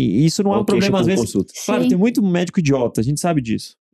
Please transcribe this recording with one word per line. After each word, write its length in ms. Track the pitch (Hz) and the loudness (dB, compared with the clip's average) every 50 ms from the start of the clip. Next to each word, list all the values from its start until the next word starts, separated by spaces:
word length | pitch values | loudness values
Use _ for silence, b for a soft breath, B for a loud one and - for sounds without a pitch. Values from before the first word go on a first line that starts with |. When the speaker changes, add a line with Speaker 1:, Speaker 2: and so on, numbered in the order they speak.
| 131 110 87 | 0 0 2
Speaker 1:
isso 260 | 123 156 165 - - 196 | 2 2 2 2 0 0
não 80 | 196 202 | 0 0
é 40 | |
um 20 | 208 | 0
Speaker 2:
Ou 60 | 208 | 0
queixa 260 | 214 190 185 190 202 | 0 0 2 2 2
Speaker 1:
problema, 80 | 196 190 | 0 0
às 60 | 175 | 2
Speaker 2:
com 40 | 170 | 2
Speaker 1:
vezes. 160 | 190 - 113 | 0 0 -2
Speaker 2:
consulta. 280 | - - - 90 - - - - | 0 -2 -2 -4 -4 -10 -8 -6
Speaker 1:
Claro, 180 | - 214 240 254 | -4 -2 0 2
Speaker 3:
Sim. 60 | 254 | 2
Speaker 1:
tem 80 | 247 | 2
muito 240 | 175 208 247 240 277 | 2 2 2 2 0
médico 380 | 202 185 175 175 180 175 - 196 | 0 0 0 0 -2 -2 -2 0
idiota, 420 | 156 139 139 131 120 110 - 117 | 0 2 2 0 0 -2 -2 -2
a 20 | 107 | -2
gente 160 | 131 147 - | -2 -2 -2
sabe 220 | - 175 165 143 | -2 -2 -2 -2
disso. 340 | 120 110 104 98 - - - _ _ _ | -2 -2 -6 -6 -6 -12 -20 _ _ _